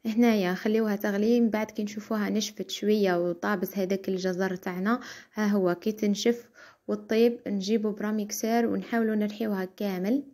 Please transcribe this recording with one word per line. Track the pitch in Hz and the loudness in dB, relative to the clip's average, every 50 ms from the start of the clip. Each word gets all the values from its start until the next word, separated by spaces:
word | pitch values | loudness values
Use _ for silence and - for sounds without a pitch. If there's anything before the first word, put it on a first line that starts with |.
| _ | _
هنايا | 226 214 226 240 233 220 208 185 180 | -2 2 4 4 4 4 4 2 0
نخليوها | 180 180 - 220 214 220 226 214 202 | -2 -2 0 0 2 2 2 0 -2
تغلي، | 202 208 214 196 202 208 220 240 240 | -2 -2 -2 0 2 2 4 4 4
من | 233 220 | 4 2
بعد | 208 214 220 214 | 2 -2 -4 -4
كي | - - 208 | -4 -6 -6
نشوفوها | 208 208 214 208 - 220 214 208 196 | -6 -6 -10 -6 -4 -4 -2 -2 0
نشفت | 196 214 208 - - - 190 - | 0 -2 -2 -4 -8 -10 -10 -10
شويه | - - 208 202 214 214 202 185 175 175 175 175 | -8 -2 2 2 4 4 4 2 2 2 0 0
وطابت | 175 170 - 208 208 202 190 185 - | -2 -2 -2 -2 0 -2 -2 -4 -2
هذاك | 202 190 185 196 190 196 - | -4 -2 0 -2 -2 -2 -4
الجزر | 190 185 185 190 180 175 190 185 180 | -4 -2 -2 -2 0 0 -2 -2 -2
تاعنا، | 180 - 196 180 180 185 214 240 247 247 - - - - _ _ | -4 -6 -8 -6 -2 0 0 0 -2 -4 -12 -16 -18 -20 _ _
ها | 214 214 | -2 0
هو | 202 208 202 185 175 175 | 2 2 4 4 2 0
كي | 175 - 214 | 0 -2 -4
تنشف | 208 214 214 208 202 202 - 233 233 233 - _ _ - - - - _ _ | -2 0 0 0 0 2 2 0 0 0 -6 _ _ -20 -20 -20 -20 _ _
وطيب | - 208 208 208 - 226 220 233 240 233 240 - | -6 -6 -6 -2 0 4 4 4 4 4 0 -6
نجيبو | - 202 196 185 196 220 220 214 214 | -4 -4 -4 0 0 0 2 2 0
براميكسير | 202 208 208 214 214 214 202 208 - - - 220 233 233 233 | -2 -2 -4 -2 -2 -2 -2 -4 -6 -4 -2 0 2 2 2
ونحاولو | 220 190 190 185 - 240 233 226 220 220 | 2 0 -2 -4 -2 0 0 2 2 2
نرحيوها | 214 208 208 208 - 226 220 208 190 185 | 0 0 -2 -2 -4 -2 -2 -2 -2 -4
كامل | 185 - - 208 202 185 180 185 202 254 285 285 - | -6 -6 -4 -4 -2 -2 -2 0 0 0 0 -2 -6